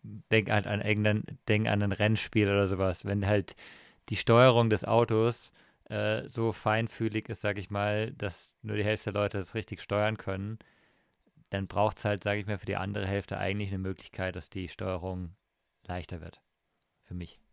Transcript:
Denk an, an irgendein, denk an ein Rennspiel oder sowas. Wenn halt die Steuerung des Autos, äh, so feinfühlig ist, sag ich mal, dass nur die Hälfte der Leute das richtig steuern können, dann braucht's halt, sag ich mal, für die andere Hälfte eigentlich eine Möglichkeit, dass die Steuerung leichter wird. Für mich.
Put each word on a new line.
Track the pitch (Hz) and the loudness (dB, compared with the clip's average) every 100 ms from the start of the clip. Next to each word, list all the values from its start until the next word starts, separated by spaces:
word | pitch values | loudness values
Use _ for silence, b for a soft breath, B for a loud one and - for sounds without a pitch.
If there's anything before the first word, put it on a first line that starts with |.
Denk | - 104 - 110 107 | -14 -16 2 2 4
an, | 107 98 | 0 2
an | 104 | -2
irgendein, | 104 104 107 107 - - - | 0 2 2 2 -4 -10 0
denk | 107 110 | 2 2
an | 104 | 2
ein | 101 | 2
Rennspiel | 98 107 110 - 110 101 | 2 2 2 2 2 4
oder | 101 98 | 4 2
sowas. | 95 95 90 98 | 2 0 0 -2
Wenn | 101 98 | 0 2
halt | 104 98 - B B B B - | 2 0 -12 B B B B -6
die | 104 | -4
Steuerung | - 117 127 120 113 | 6 8 10 8 4
des | 107 | 2
Autos, | - 110 117 110 113 120 - b b b _ | 4 2 4 4 2 0 -12 b b b _
äh, | 107 107 110 113 | -4 -2 -2 -4
so | 117 113 | -2 -2
feinfühlig | 104 110 110 117 - 113 107 107 | 0 0 0 0 -2 -2 -2 -6
ist, | 117 | -4
sag | 104 101 | -2 -4
ich | 92 | -4
mal, | 101 104 104 110 | -2 0 0 -2
dass | - 104 - - _ | -4 -8 -8 -20 _
nur | 107 104 | -6 -2
die | |
Hälfte | 104 107 - | 0 0 -2
der | 101 | 0
Leute | 101 101 | 0 -2
das | 92 | -6
richtig | 113 - 98 | -8 -8 -12
steuern | - 104 107 110 | -4 0 0 -2
können, | - 95 101 110 b b b b b b _ _ _ | -6 -6 -6 -10 b b b b b b _ _ _
dann | 98 98 | -6 -4
braucht's | 101 107 - 107 | 0 0 0 -2
halt, | 104 | -2
sag | 107 104 | -2 -2
ich | 98 | -2
mal, | 101 | -6
für | - | -4
die | 101 | -4
andere | 95 101 98 | -4 -4 -2
Hälfte | 101 - 98 | -2 -4 -4
eigentlich | 98 101 101 | -2 -2 -4
eine | 98 | -4
Möglichkeit, | 92 95 - - 92 90 | -6 -8 -12 -6 -6 -6
dass | - | -10
die | 95 87 | -10 -10
Steuerung | - 95 92 90 92 87 90 _ _ _ _ - | -8 -6 -4 -6 -6 -8 -12 _ _ _ _ -10
leichter | 90 85 85 | -8 -8 -12
wird. | 82 - _ _ _ _ _ _ | -12 -18 _ _ _ _ _ _
Für | _ | _
mich. | 90 85 - _ | -10 -10 -16 _